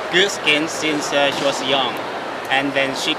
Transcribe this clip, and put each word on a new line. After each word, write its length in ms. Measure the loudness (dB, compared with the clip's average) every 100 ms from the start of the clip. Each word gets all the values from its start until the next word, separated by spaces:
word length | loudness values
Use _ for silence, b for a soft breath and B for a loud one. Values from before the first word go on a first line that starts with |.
| 0
good 200 | 2 2
skin 360 | 2 2 2 0
since, 460 | -2 -2 -2 0
uh, 180 | 2 2
she 140 | 2
was 180 | 0 0 0
young, 260 | 0 0 -2 -6 -6 -8 -8 0
and 220 | 0 2
then 220 | 0 0 0
she 180 | -2